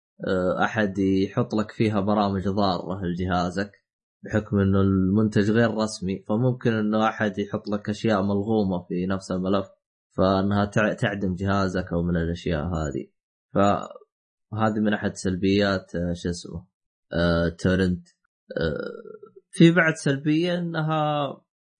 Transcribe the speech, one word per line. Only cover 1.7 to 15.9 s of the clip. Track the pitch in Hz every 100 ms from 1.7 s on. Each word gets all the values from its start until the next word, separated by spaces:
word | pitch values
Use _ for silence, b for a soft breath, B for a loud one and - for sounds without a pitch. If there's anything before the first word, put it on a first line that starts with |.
فيها | - 110 104
برامج | 98 104 101 98 95
ضارة | 98 98 87 - 95 90
لجهازك، | 87 92 90 87 90 104 - _ _ _ _
بحكم | - 107 107 101
إنه | 98 98
المنتج | 98 95 92 104 110 107 104
غير | 110 117
رسمي، | 110 107 - 92 95 -
فممكن | 107 127 127 123
إنه | 110 107 110 110
أحد | - 107 98
يحط | 101 107 -
لك | 104 104
أشياء | 104 113 104
ملغومة | 101 101 104 110 95 90 -
في | 90 92
نفس | 95 -
الملف، | 92 92 98 - _ _ _ _ -
فإنها | 92 98 101 101 101
تع-، | 113 107
تعدم | - 110 101 98 87
جهازك | 98 98 95 92 90
أو | 85
من | 87 85
الأشياء | 82 85 90 80 82
هذه. | 85 76 71 - _ _ _ _
فهذه | - 101 92 50 - - _ _ _ _ 107 110 107
من | 107
أحد | 104 101 -
سلبيات، | 95 90 95 98 101 95 -